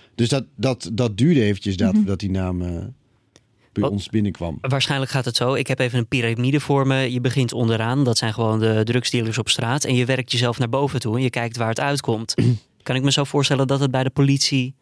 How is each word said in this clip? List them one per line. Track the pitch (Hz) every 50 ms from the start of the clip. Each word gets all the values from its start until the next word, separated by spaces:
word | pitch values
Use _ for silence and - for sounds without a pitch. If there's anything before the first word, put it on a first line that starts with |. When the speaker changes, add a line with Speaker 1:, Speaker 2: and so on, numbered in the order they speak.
| - _ _
Speaker 1:
Dus | - 120 113
dat, | 143 135 - - _
dat, | - 120 131 123 - - - 113
dat | 104 123 113 98
duurde | 95 131 170 170 131 107
eventjes | 104 101 98 - 104 95
dat, | 90 - 95 95
Speaker 2:
Mhm. | 214 208
Speaker 1:
dat | 98 98 92
die | 101 92
naam, | 95 95 92 92 90 90
eh, | 87 90 87 85 95 104 127 - _ _ _ _ _ _ _ _ _ _ _ _ _ _
bij | - - -
Speaker 3:
Wa-, | 131
Speaker 1:
ons | 101 98 - -
binnenkwam. | - 110 104 101 82 - 87 82 76 -
Speaker 3:
waarschijnlijk | - 131 139 135 - - 143 135 135 -
gaat | - 135 123
het | 127 117
zo. | - 123 127 139
Ik | 135 131
heb | - 135 -
even | 127 120 123 123
een | 113
piramide | - 147 127 117 117 117 113 123 131 143 147
voor | - - 143 139 135
me. | 135 135 135 131 120
Je | 127 123
begint | 120 127 123 139 127 117 -
onderaan. | 120 120 110 113 110 110 117 127 143 139
Dat | 120 113
zijn | - 120 110 107
gewoon | 117 113 110 110 110
de | 110 110 110 110 107
drugsdealers | 113 117 123 120 - - 120 113 113 107
op | 127 110 -
straat. | - - 120 117 131 147 -
En | - 127
je | 123 123
werkt | 120 131 127 123 -
jezelf | - 120 127 120 113 -
naar | 127 113
boven | 127 135 143 139 143 123
toe | - 110 107
en | 127
je | 131 123
kijkt | - 123 117 117 113
waar | 117 113 113
het | 113 -
uitkomt. | 143 143 143 139 - - 113 110 113 - - - 110 120 123 104
Speaker 1:
<clears throat> | - _ _ _ -
Speaker 3:
Kan | - 127
ik | 131 135
me | 139
zo | 135 147 143
voorstellen | - - 147 135 - 143 131 135
dat | 127 139 131
het | 143 135
bij | 127 131 131
de | 131
politie | - - 139 139 139 135 - - 147 131 123 131 - _